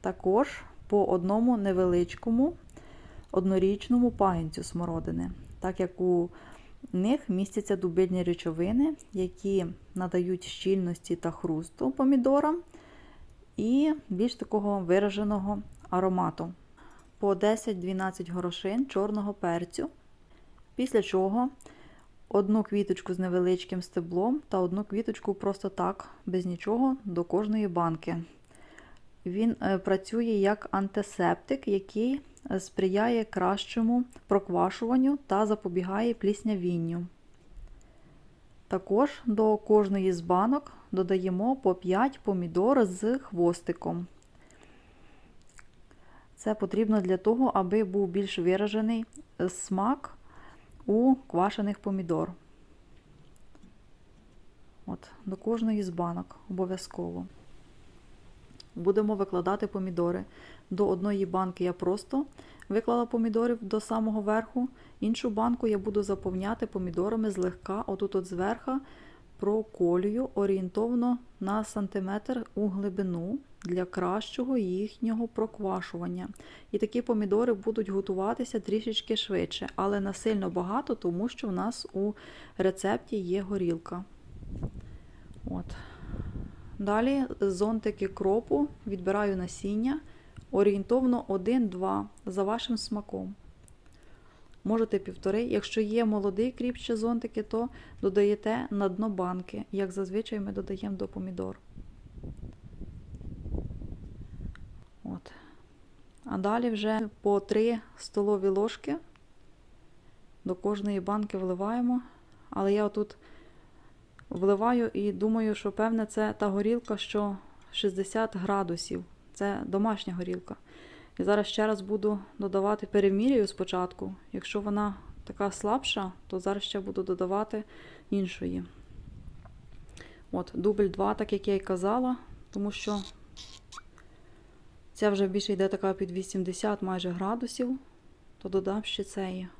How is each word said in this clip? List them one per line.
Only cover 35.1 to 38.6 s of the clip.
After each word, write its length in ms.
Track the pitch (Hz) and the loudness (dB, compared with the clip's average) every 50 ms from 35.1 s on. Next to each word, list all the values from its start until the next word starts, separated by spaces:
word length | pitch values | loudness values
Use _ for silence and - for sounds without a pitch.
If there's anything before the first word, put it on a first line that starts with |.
| 294 277 - | 4 2 0
та 180 | - 196 196 220 | 0 2 4 4
запобігає 680 | 208 214 208 - 185 175 185 180 185 190 208 226 240 226 | 4 2 0 0 -2 0 0 0 0 0 0 2 0 0
пліснявінню. 920 | - - 196 208 208 - 220 214 185 175 180 175 170 165 165 170 175 175 180 - - - - - - - - - - - - - - - - - - - - - - - - - - - - - - | 2 2 2 2 2 0 0 0 2 0 0 0 2 0 0 -2 -4 -4 -8 -12 -20 -20 -20 -20 -20 -20 -20 -18 -18 -18 -18 -18 -20 -20 -20 -20 -20 -20 -20 -20 -20 -20 -20 -20 -20 -20 -20 -20 -20